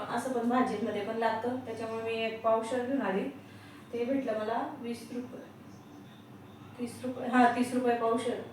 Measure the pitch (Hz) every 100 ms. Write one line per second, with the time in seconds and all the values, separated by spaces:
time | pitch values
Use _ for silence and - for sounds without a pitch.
0 | - 240 254 240 233 247 - - 220 -
1 | 214 226 226 220 240 254 226 220 226 226
2 | 226 226 226 226 226 226 226 247 240 277
3 | 202 190 - - - - - - - 240
4 | 240 277 233 214 214 247 311 277 240 233
5 | - 240 254 - - - - - - -
6 | - - - - - - - - 240 -
7 | 254 254 240 247 240 247 247 254 247 233
8 | 226 247 247 202 -